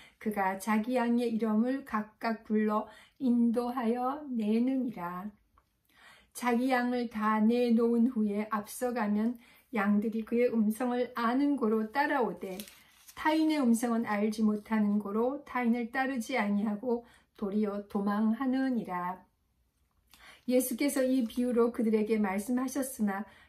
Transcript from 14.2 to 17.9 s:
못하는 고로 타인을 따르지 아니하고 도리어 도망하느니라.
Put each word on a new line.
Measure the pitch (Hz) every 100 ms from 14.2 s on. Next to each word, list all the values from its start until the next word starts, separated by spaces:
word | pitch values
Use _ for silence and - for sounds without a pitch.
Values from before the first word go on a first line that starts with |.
| 214 220
못하는 | 214 208 - 220 208 208
고로 | 196 214 240 285
타인을 | - 247 240 240 233
따르지 | 269 262 269 220 254
아니하고 | 208 202 220 208 254 233 - - _ -
도리어 | 202 208 208 202
도망하느니라. | 202